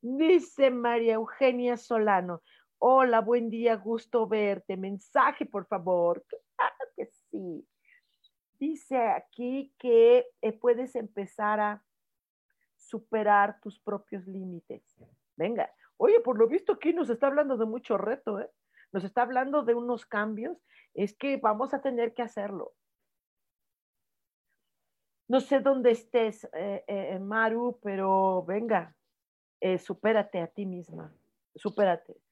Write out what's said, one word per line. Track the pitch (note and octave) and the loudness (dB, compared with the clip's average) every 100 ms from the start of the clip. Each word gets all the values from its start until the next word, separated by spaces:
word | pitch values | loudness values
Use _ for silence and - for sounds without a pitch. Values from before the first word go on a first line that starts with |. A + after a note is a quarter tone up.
Dice | A#3 C4+ D#4+ F4+ B3+ - C4+ | -6 0 4 4 4 2 2
María | B3 A#3+ A#3+ A#3 | 2 0 2 2
Eugenia | A3 A3+ - C4+ B3 B3 A#3 | 0 -2 0 0 2 -2 -4
Solano, | - A3+ G#3+ G3 F3+ E3+ _ _ _ _ | -2 0 2 2 0 -10 _ _ _ _
"Hola, | B3 C4 C4 A3+ | 4 6 6 4
buen | G#3+ A#3+ A#3 | 2 0 0
día, | A3+ A#3 | -2 0
gusto | A3 G3 A3+ - B3 A3 | 0 -2 -6 -2 -2 0
verte. | A3 G#3 G3 _ F#3+ | 0 0 -2 _ -8
Mensaje, | F#3+ G3 _ - F3 F3+ | -8 -10 _ 2 2 0
por | - G3+ F3+ | -8 -8 -6
favor." | F#3+ F3 F3+ E3+ F3 _ | -6 0 2 2 0 _
Claro | - _ - - - C5+ | -18 _ -4 -4 -4 -14
que | - - _ _ | -10 -12 _ _
sí. | - F#3 D#3+ - _ _ _ _ _ _ _ _ _ | -12 -10 -12 -16 _ _ _ _ _ _ _ _ _
Dice | C#4 D#4 - C4 | -6 -6 -4 -2
aquí | A3+ E3 - - B3 C4 C#4 _ | 0 -2 -6 -10 -6 -6 -8 _
que, | B3 A#3 A#3 B3 B3 _ | 2 6 8 6 4 _
eh, | A3 | -6
puedes | A3 B3 A#3 B3+ | -2 0 0 -2
empezar | B3 A3 - F#3+ - G#3 G#3+ | -8 -8 -10 -10 -4 -2 0
a | G#3 G#3 _ _ _ _ _ _ _ _ _ _ | -2 -4 _ _ _ _ _ _ _ _ _ _
superar | _ A3+ A3+ A3 G#3+ G3+ G3+ G#3 | _ -12 -6 -2 4 4 4 -2
tus | G#3 - | -16 -14
propios | - G3+ _ G3+ F#3 | -10 -10 _ -14 -12
límites. | F#3+ F#3 F3 _ - _ _ - _ _ - | -12 -12 -14 _ -18 _ _ -20 _ _ -6
Venga, | E3+ A3+ - _ _ _ | -4 -2 -6 _ _ _
oye, | C4 A4+ | 4 6
por | - A3 | 4 2
lo | A3+ | 4
visto | D#4+ - | 2 -2
aquí | G4+ D4+ | -2 0
nos | E4+ B3+ | 0 -2
está | A#3 C#4 | 0 0
hablando | C#4+ D4 B3+ | 2 0 0
de | |
mucho | A3+ A#3 - G3+ | -2 -4 -4 -4
reto, | G3+ C4+ - G3+ | -2 -6 -6 -8
¿eh? | - _ _ _ _ | -8 _ _ _ _
Nos | G3 | -8
está | F#3+ B3 | -4 -2
hablando | A#3+ B3+ C4 C#4+ | 0 -2 0 -2
de | A#3 | 0
unos | A#3+ A#3+ A#3 | -2 -2 -6
cambios. | - G#3+ G#3+ G#3+ B3 F4+ _ _ _ | -4 -4 -4 -6 -8 -10 _ _ _
Es | - G3 - | -6 -6 -4
que | C#4 C4+ | -6 -2
vamos | A3+ G#3+ C4+ | 0 0 -2
a | C#4 | -4
tener | C#4 B3 A#3 | -4 -2 -4
que | A#3 | -4
hacerlo. | A3+ - G3+ F#3+ - _ _ _ _ _ _ _ _ _ _ _ _ _ _ _ _ _ _ _ _ _ _ _ _ _ _ | -10 -8 -10 -8 -12 _ _ _ _ _ _ _ _ _ _ _ _ _ _ _ _ _ _ _ _ _ _ _ _ _ _
No | B3+ | 0
sé | C4+ C4+ | 2 0
dónde | C#4 C4+ A#3+ | 2 2 2
estés, | A3+ - B3 A3 G#3+ - | 2 0 -2 -2 -4 -14
eh, | D#3 G3 G3 - | -10 -8 -8 -8
eh, | G3+ D3+ F#3 | -8 -6 -8
Maru, | G3 A3 A3 A3+ A#3+ A#3+ | -6 0 0 0 -4 -6
pero | G#3 G3 F#3+ F#3+ F#3+ F#3 | -8 -4 2 2 2 0
venga, | E3+ G3+ A3+ G#3 E3+ _ _ _ _ _ _ _ | -2 -6 0 -2 -2 _ _ _ _ _ _ _
eh, | F#3 F#3 | -2 -2
supérate | - F3+ G#3+ A3 G#3 F#3 | -4 -4 0 0 0 -6
a | E3 | -8
ti | - G3 | -8 -10
misma, | F3+ E3+ E3 D#3+ _ _ _ _ | -10 -16 -18 -18 _ _ _ _
supérate. | - G#3 - G3 E3+ _ - _ | -10 -10 0 0 0 _ -20 _